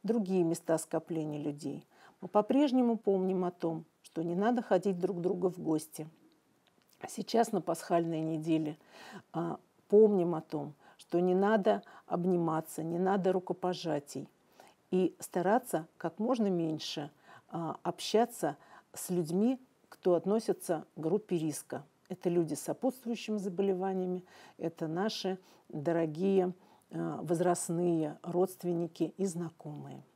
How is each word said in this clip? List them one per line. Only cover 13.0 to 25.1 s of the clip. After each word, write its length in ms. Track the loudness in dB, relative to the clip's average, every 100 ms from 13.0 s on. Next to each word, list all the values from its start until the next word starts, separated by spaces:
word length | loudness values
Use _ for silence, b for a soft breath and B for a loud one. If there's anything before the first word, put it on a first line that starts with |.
| 2 2 2
рукопожатий. 960 | 0 -2 -4 -4 -4 -2 -4 -4 -12 -12 _ B B B B _
И 260 | 0 0 -2
стараться 680 | -6 0 2 2 0 -6 -6 _
как 200 | -10 -4
можно 280 | -2 0 0
меньше, 640 | 0 -2 -4 -8 -8 -10 B B B _
а, 280 | -8 -8 -6
общаться 760 | -8 -6 0 2 2 0 -4 -4 B B _
с 160 | -14 -4
людьми, 500 | -2 0 2 2 0 -8 _ _
кто 260 | -2 2 2
относится 680 | 2 0 0 -4 -2 -4 -4 -6
к 40 |
группе 380 | -2 -2 0 -2
риска. 480 | -2 -6 -10 -12 -12 _ _
Это 200 | -6 0
люди 260 | 0 0 -4
с 60 |
сопутствующими 760 | -6 -2 -4 -4 -8 -8 -4 -4
заболеваниями, 880 | -4 -2 0 0 -2 -2 -2 -4 -8 B B -8
это 300 | -8 -6 -6
наши 500 | -2 -2